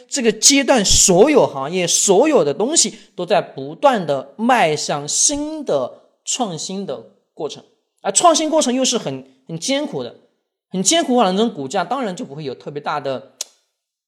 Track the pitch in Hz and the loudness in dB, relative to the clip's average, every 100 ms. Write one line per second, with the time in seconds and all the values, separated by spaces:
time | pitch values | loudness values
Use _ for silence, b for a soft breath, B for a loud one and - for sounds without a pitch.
0 | B 277 226 - - 277 269 262 190 - | B -2 0 2 4 4 4 2 4 4
1 | - 175 277 269 143 139 139 185 170 - | 4 6 6 6 2 0 -6 -4 -2 0
2 | - 190 311 254 147 135 233 330 190 B | 4 4 4 4 2 0 -2 0 -2 B
3 | B - - 185 - 143 135 165 285 226 | B -10 0 0 0 -10 -12 0 2 2
4 | 151 135 - - 233 240 170 147 - 151 | 0 -4 -4 -4 0 4 2 0 -4 -6
5 | 147 - 277 285 302 311 226 147 120 - | -4 -2 0 -2 -6 -8 -4 -2 -2 -8
6 | _ _ - - 220 156 - 190 175 120 | _ _ -10 -6 -6 -6 -10 -8 -8 -10
7 | 110 _ _ - 147 123 - _ _ _ | -14 _ _ -12 -10 -10 -20 _ _ _
8 | - 302 349 320 311 311 254 254 254 226 | -6 2 4 4 2 0 0 0 0 -2
9 | 165 135 - _ - 165 - 277 302 147 | -6 -10 -14 _ -14 -10 -4 -4 -4 -8
10 | 117 - _ _ _ _ _ 185 190 330 | -10 -14 _ _ _ _ _ -4 0 0
11 | 269 247 190 190 233 - 135 196 170 269 | 2 2 2 2 -2 -4 -6 -4 -4 -4
12 | 220 175 196 143 143 120 170 147 156 151 | -6 -8 -12 -10 -10 -10 -12 -10 -6 -6
13 | 139 127 - _ - _ _ _ _ _ | -6 -8 -10 _ -16 _ _ _ _ _